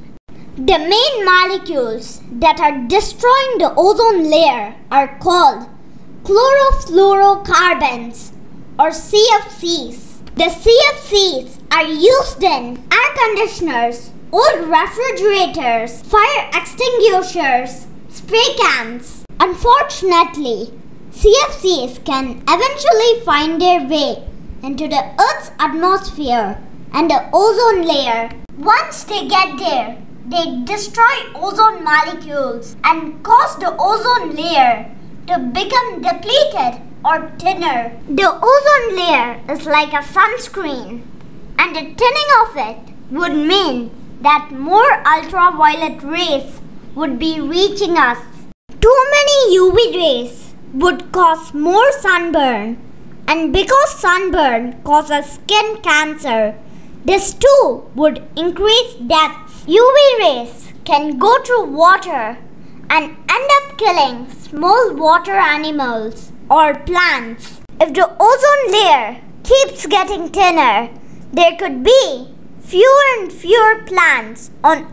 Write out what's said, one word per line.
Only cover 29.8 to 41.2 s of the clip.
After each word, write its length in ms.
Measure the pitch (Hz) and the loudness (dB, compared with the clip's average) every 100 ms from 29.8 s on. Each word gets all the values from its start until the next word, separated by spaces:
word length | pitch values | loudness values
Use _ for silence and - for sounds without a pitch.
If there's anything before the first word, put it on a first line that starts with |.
| 220 - - - - | -4 -10 -16 -16 -6
they 320 | 349 330 247 247 | -4 -4 -6 -6
destroy 580 | 415 403 466 466 523 - - | -6 -4 2 4 2 -6 -8
ozone 480 | 381 415 440 359 320 | -4 2 2 2 0
molecules 880 | 311 302 - 302 285 254 233 - - | 0 0 -8 -8 -6 -6 -8 -14 -2
and 400 | 302 330 320 - | -2 0 -6 -10
cause 320 | - 466 622 - | 2 4 4 -2
the 140 | 339 320 | -6 -2
ozone 560 | 370 427 466 480 339 302 | 0 0 0 0 -2 -6
layer 560 | 330 294 247 226 - - - - - | 0 2 2 0 -6 -16 -16 -14 -4
to 100 | 349 | -4
become 600 | 247 262 403 508 480 359 | -2 -4 -2 0 -2 -4
depleted 800 | 359 349 415 539 587 - 247 - - - | -4 -4 0 2 2 0 -4 -6 -12 -6
or 260 | 262 320 320 - | -2 -2 -4 -6
thinner. 540 | 339 349 339 240 233 240 - | -4 -2 -2 -4 -6 -10 -6
The 240 | 294 381 - | 0 2 2
ozone 540 | 453 571 571 571 466 370 | 4 4 6 2 2 -2
layer 440 | 349 277 240 240 - | 0 0 -2 -8 -10
is 160 | 302 311 | -8 0
like 260 | 302 294 | 0 0
a 60 | 294 | -4
sunscreen, 1080 | 277 370 427 494 - 392 320 254 196 233 - - | -2 2 2 0 -8 -8 -8 -8 -12 -14 -16 -18